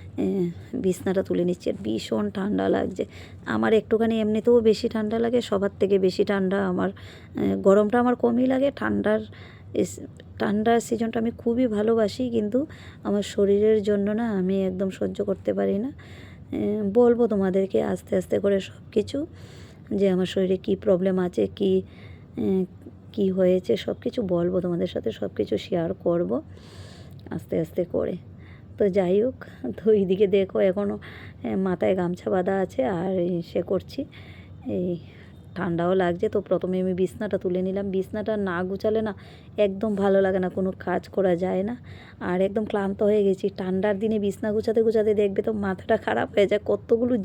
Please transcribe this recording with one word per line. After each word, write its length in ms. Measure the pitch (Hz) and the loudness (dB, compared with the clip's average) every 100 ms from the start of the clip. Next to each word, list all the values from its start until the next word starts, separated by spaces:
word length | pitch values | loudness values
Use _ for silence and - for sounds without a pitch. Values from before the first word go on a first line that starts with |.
| - - | -12 -4
এ, 40 | 196 190 175 170 - - | -2 0 -2 -4 -10 -4
বিছনাটা 380 | 185 175 196 190 190 | -2 -2 -2 -2 0
তুলে 160 | 180 175 | -2 0
নিচ্ছি। 180 | 175 - | -2 -4
আর 60 | 202 208 | -4 -4
ভীষণ 380 | 220 - 220 208 196 | -4 -2 -4 -2 -4
ঠান্ডা 280 | 196 190 190 | -2 0 0
লাগছে 360 | 196 196 185 - - - - - | 0 -2 -4 -8 -8 -18 -14 -6
আমার, 180 | 220 220 220 | 0 2 2
একটুখানি 340 | - 220 226 226 | 2 0 0 0
এমনিতেও 320 | 214 214 240 240 220 | 0 0 4 4 6
বেশি 180 | 202 233 | 2 0
ঠান্ডা 220 | 226 214 226 | -2 -2 -2
লাগে, 140 | 233 240 - | 0 0 0
সবার 220 | 196 196 - | 0 0 0
থেকে 180 | 196 196 185 | 2 4 2
বেশি 160 | 180 202 | 2 0
ঠান্ডা 280 | 196 185 196 196 | 2 0 0 0
আমার। 200 | 180 185 | 0 -2
এ, 540 | 196 - - - - 196 196 196 | -4 -16 -18 -12 -4 -2 2 6
গরমটা 300 | 196 208 240 | 6 6 4
আমার 140 | 247 247 | 2 2
কমই 240 | 240 233 254 | 2 2 2
লাগে, 160 | 262 277 - | 2 0 0
ঠান্ডার 400 | 220 208 202 220 214 - - - - - | -2 0 2 0 -2 -16 -20 -20 -6 -2
এস-, 200 | 180 - - - - - | -2 -4 -16 -18 -16 -4
ঠান্ডার 360 | 220 208 220 233 - | -2 2 4 2 2
সিজনটা 300 | 220 226 233 | -2 -2 -2
আমি 100 | 226 - | -4 -2
খুবই 240 | 240 233 254 208 | -2 2 2 2
ভালোবাসি, 480 | 214 226 208 - 254 233 | 2 2 2 0 -2 0
কিন্তু 220 | 208 247 311 - - - 208 | 0 0 -2 -8 -18 -10 -2
আমার 160 | 202 196 | -2 -2
শরীরের 440 | - 202 202 214 220 202 | 2 4 6 6 4 4
জন্য 180 | 208 202 214 | 2 2 0
না 60 | 233 196 | 0 0
আমি 160 | 185 196 190 | 2 2 0
একদম 200 | 185 190 185 | 0 -4 -2
সহ্য 200 | 196 190 202 | -4 -2 -2
করতে 220 | 185 - 196 | -2 -2 0
পারি 180 | 196 196 | 0 0
না। 60 | 254 - - - - - - | -2 -8 -18 -20 -20 -18 -8
এ, 80 | - 208 208 202 214 | -4 -2 0 2 6
বলবো 240 | 240 233 233 | 6 6 4
তোমাদেরকে 460 | 202 190 190 190 220 214 | 2 2 2 2 0 0
আস্তে 200 | 185 - 196 | -2 -2 -2
আস্তে 160 | 180 208 | 0 0
করে 140 | 196 196 - | 2 0 -2
সব 160 | - - | -14 -4
কিছু, 260 | 220 202 277 320 - - - - - - 202 | -2 -2 -4 -6 -10 -20 -20 -20 -18 -6 0
যে 80 | 196 | 2
আমার 140 | 185 185 | 2 0
শরীরে 220 | 196 185 185 | 0 0 0
কী 80 | - 190 | 0 -2
প্রবলেম 320 | 208 180 190 185 180 | 2 2 2 0 0
আছে, 160 | 202 196 - | 0 -2 0
কী, 140 | 196 190 185 - - - - - | 2 2 -2 -14 -18 -18 -14 -4
এ, 40 | 214 190 185 - - - - | 0 0 -2 -6 -20 -20 -12
কী 120 | - 196 185 | -2 0 4
হয়েছে, 340 | 185 185 - 214 | 4 4 2 -2
সব 120 | - 202 | -2 -4
কিছু 160 | 240 - 190 | -4 -4 0
বলবো 220 | 175 175 185 | 0 2 0
তোমাদের 280 | 180 175 185 | -2 -2 -2
সাথে, 160 | - 226 202 | -2 -4 -6
সব 100 | 196 - | -6 -4
কিছু 160 | 202 202 - | -2 -2 -2
শেয়ার 240 | 180 165 190 185 | -2 -2 -2 0
করব 240 | 170 180 247 - - - - - - - - - | 0 0 -2 -6 -18 -20 -18 -18 -18 -20 -18 -10
আস্তে 240 | 165 - 185 | -10 -4 -4
আস্তে 180 | 160 - 170 | -2 -4 -2
করে। 200 | - - 180 - - - - - - | -2 -2 -6 -12 -20 -20 -20 -14 0
তো 60 | 208 190 | 2 2
যাই 200 | 180 196 | 2 2
হোক, 140 | 247 - - - 254 202 | 2 -4 -16 -12 -10 -2
তো 80 | 220 214 | 2 4
এইদিকে 280 | 185 190 202 196 | 4 2 4 4
দেখো 220 | 190 220 196 | 2 2 2
এখনও, 260 | 185 202 208 - - - - | 2 -2 -4 -10 -16 -18 -10
এ, 60 | 240 208 190 | -4 -2 0
মাথায় 280 | 175 214 185 | 0 2 2
গামছা 300 | 175 180 220 | 0 -2 -2
বাঁধা 200 | 190 180 196 | 0 0 0
আছে 160 | 185 - 254 175 | -2 -2 -2 0
আর 160 | 190 185 175 | -2 0 0
এই 80 | 175 175 | -2 -2
সে 100 | 190 180 | -4 -2
করছি, 300 | 190 - - 294 - - - - - 262 202 | -2 -4 -10 -10 -12 -20 -20 -20 -14 -6 -4
এই 120 | 180 175 - - - - - - | -2 -4 -8 -20 -20 -20 -14 -6
ঠান্ডাও 340 | 175 165 175 190 | -4 0 2 2
লাগছে। 240 | 175 175 220 | 2 0 0
তো 40 | 208 - | -2 0
প্রথমে 280 | 175 185 185 | -2 0 -2
আমি 120 | 185 | 0
বিছনাটা 420 | 180 185 - 214 190 | 0 -2 -2 -4 -2
তুলে 160 | 185 180 185 | -2 -2 -2
নিলাম, 200 | 190 202 190 | -4 -2 -2
বিছনাটা 360 | 185 214 208 214 196 | -2 -4 -4 -2 -2
না 80 | 175 185 | -2 -4
গুছালে 320 | 196 214 220 214 | -2 0 0 -2
না 40 | 190 - - - - | -6 -14 -20 -12 0
একদম 260 | 208 190 220 202 | 0 0 -2 0
ভালো 160 | 202 196 | 4 4
লাগে 160 | 190 185 | 4 2
না, 40 | 180 190 | -2 -2
কোনো 140 | 190 185 - | -2 -2 -2
কাজ 160 | 185 - | -4 -2
করা 180 | - 190 170 | 0 2 2
যায় 180 | 185 185 202 | 0 0 -2
না, 60 | 247 - - - - | -6 -12 -18 -18 -10
আর 180 | 196 180 196 | -4 0 0
একদম 180 | 208 214 | 0 -2
ক্লান্ত 280 | 208 196 196 208 | -2 -2 2 4
হয়ে 140 | 214 196 | 4 4
গেছি। 200 | 190 202 - | 2 -2 -4
ঠান্ডার 340 | 185 185 208 196 | -2 0 0 0
দিনে 140 | 214 220 202 | 0 0 -2
বিছনা 220 | 190 214 | -2 -2
গুছাতে 280 | 214 214 220 226 | 0 2 2 4
গুছাতে 260 | 220 214 | 4 4
দেখবে 260 | 208 208 196 | 4 2 0
তো 100 | 226 214 | -2 -2
মাথাটা 320 | 202 185 - 220 - | -2 -4 0 0 0
খারাপ 220 | - - | -2 0
হয়ে 120 | - 196 | 2 4
যায়, 120 | 208 - | 2 0
কতগুলো 420 | 208 - 226 240 240 | -2 2 2 2 0